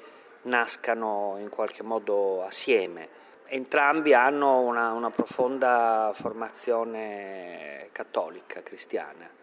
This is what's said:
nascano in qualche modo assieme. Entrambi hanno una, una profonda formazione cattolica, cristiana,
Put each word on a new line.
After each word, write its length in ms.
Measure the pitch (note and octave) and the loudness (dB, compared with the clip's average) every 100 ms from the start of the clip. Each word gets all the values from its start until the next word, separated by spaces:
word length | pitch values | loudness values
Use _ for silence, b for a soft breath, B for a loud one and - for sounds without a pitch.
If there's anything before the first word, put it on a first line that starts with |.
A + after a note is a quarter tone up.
| B B B B | B B B B
nascano 920 | B2+ B2 A#2+ - - A2+ A2 G#2 G2+ G2 | 0 2 2 0 -2 -2 -2 -2 -4 -6
in 120 | G#2 | -8
qualche 320 | - G#2+ - | -4 -6 -6
modo 600 | G#2+ A2+ G#2+ G2+ G2 F#2 | -6 -4 0 0 2 0
assieme. 760 | F#2+ - - A2+ F2+ F2 D#2+ - B B - | -4 -4 2 2 2 -6 -16 -20 B B -10
Entrambi 680 | C3+ B2+ D3+ C#3+ D#3 D3+ | -10 -2 2 4 4 6
hanno 460 | B2 C3 C#3+ C#3+ C3 | 8 6 4 4 6
una, 320 | B2 A#2+ A#2 | 4 2 0
una 180 | A2+ A#2 | -2 -2
profonda 1000 | - - - B2+ C3+ B2+ A#2+ A#2 A2 A2 | -2 -2 0 0 2 4 4 4 2 0
formazione 1700 | G#2 A#2 A2 A2+ - - A#2 A2+ A2 G#2+ G2+ G2 F#2+ F2 E2 D2+ C#2 G2+ | -2 -6 -8 -10 -6 -2 -2 -2 -6 -8 -10 -10 -12 -12 -12 -14 -14 -12
cattolica, 720 | - - A2 E2 F2+ - F2+ | -12 -6 -2 -2 -6 -16 -16
cristiana, 680 | - F#2 - G#2+ D2+ - - - | -14 -14 -8 -6 -8 -14 -20 -20